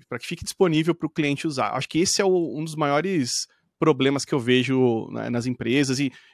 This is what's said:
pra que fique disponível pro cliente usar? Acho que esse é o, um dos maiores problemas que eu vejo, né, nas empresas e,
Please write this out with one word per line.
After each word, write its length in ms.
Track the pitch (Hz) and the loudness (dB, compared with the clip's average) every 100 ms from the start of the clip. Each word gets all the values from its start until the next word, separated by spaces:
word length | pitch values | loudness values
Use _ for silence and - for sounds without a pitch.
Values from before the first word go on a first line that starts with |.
| - | -12
pra 100 | 120 | -10
que 80 | - | -8
fique 160 | 170 | -10
disponível 500 | - - 185 156 160 | -8 0 2 2 0
pro 160 | 160 156 | 0 -4
cliente 380 | - 147 143 165 | -2 -2 -2 -4
usar? 240 | 135 107 | -2 -2
Acho 140 | 131 - | -4 -2
que 120 | 156 | 0
esse 220 | 185 - | 0 2
é 40 | 196 | 2
o, 320 | 180 156 143 | 2 0 -4
um 60 | |
dos 120 | 160 156 | -8 -2
maiores 720 | 147 143 180 180 120 - - _ _ - | 0 2 2 0 0 -4 -8 _ _ 0
problemas 420 | 156 135 135 139 | 2 4 2 0
que 120 | - 147 | -2 -2
eu 40 | |
vejo, 680 | 117 127 127 131 127 113 - | 2 2 4 4 4 2 -2
né, 180 | 113 113 | -8 -4
nas 160 | 120 123 | -4 -4
empresas 520 | 123 117 135 135 127 | -4 0 2 2 0
e, 120 | 139 - - | -2 -6 -18